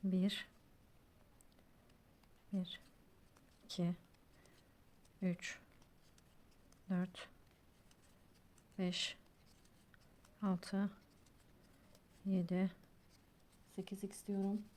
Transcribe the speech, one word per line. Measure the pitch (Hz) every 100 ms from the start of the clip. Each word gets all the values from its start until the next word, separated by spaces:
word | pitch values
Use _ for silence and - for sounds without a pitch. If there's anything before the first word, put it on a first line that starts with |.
bir, | 196 185 190 196 - - - - - - - - - - - - - - - - - - - - -
bir, | 196 180 - - - - - - - - - -
iki, | - 170 175 - - - - - - - - - - - -
üç, | 185 175 - - - - - - - - - - - - - - -
dört, | 180 185 - - - - - - - - - - - - - - - - -
beş, | 180 180 - - - - - - - - - - - - - -
altı, | 208 180 - 196 202 - - - - - - - - - - - - - 196
yedi, | 190 175 185 185 - - - - - - - - - - -
sekiz | 185 196
x | 196 - -
diyorum. | 196 196 214 -